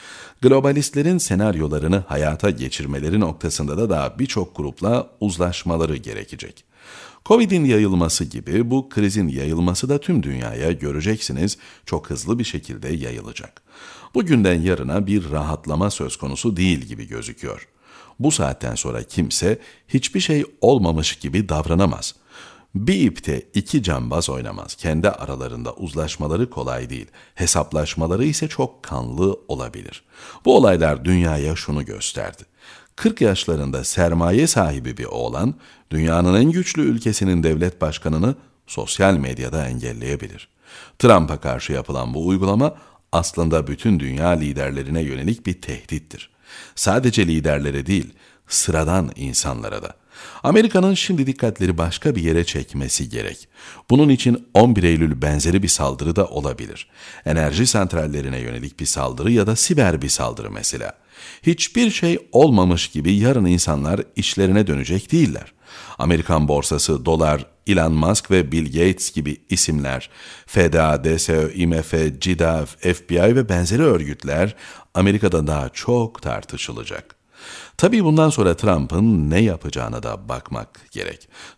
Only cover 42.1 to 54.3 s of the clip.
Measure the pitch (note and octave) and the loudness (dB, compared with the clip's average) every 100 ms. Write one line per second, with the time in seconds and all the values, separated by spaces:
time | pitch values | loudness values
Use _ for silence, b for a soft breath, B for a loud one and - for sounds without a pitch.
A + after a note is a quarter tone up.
42.1 | C#2 F2 F#2+ F#2+ G2+ C#3+ B B B _ | -2 0 0 2 2 0 B B B _
43.1 | E2 - - E2 D#2+ C#2 C#2+ A2+ F2 C2+ | -2 0 -2 0 0 0 -2 0 0 -2
44.1 | C2+ E2+ E2 C#2+ C#2 C#2 C#2 C2+ D#2+ D2 | -2 0 0 -2 -4 -4 -6 -4 -4 -4
45.1 | C2 D#2+ A#2 F#2+ F2 - B2 - D#2+ - | -4 -4 -4 -4 -6 -8 -12 -8 -10 -10
46.1 | - - B B B B - - A#2+ B2+ | -18 -20 B B B B -2 2 4 4
47.1 | A2 E2+ D#2+ D2+ C#2+ C#2+ C#2 C#2 G2 - | 4 2 2 2 0 -2 -4 0 -2 -2
48.1 | b b b - - - D#2+ D#2 F#2 C2+ | b b b -6 -2 0 0 2 0 0
49.1 | - C2+ - - B1+ G#2 G#2 - - B | -4 -6 -4 -4 -6 -8 -10 -12 -16 B
50.1 | B B B C3+ A3 A3 F#3 F#3 F#3 - | B B B 4 4 6 4 4 2 0
51.1 | E3 C3+ C3 A#2 - F#2 E2 E2+ - D#3 | 0 0 0 -2 0 0 0 -2 -2 -2
52.1 | G2 D#2+ E2 E2 C#2+ - C#2 C2+ - B1 | 0 2 2 0 -4 -6 -6 -4 -4 -4
53.1 | A1+ G1+ - - B B B - C3 D3 | -8 -8 -12 -18 B B B 2 4 6
54.1 | C3 B2 | 4 2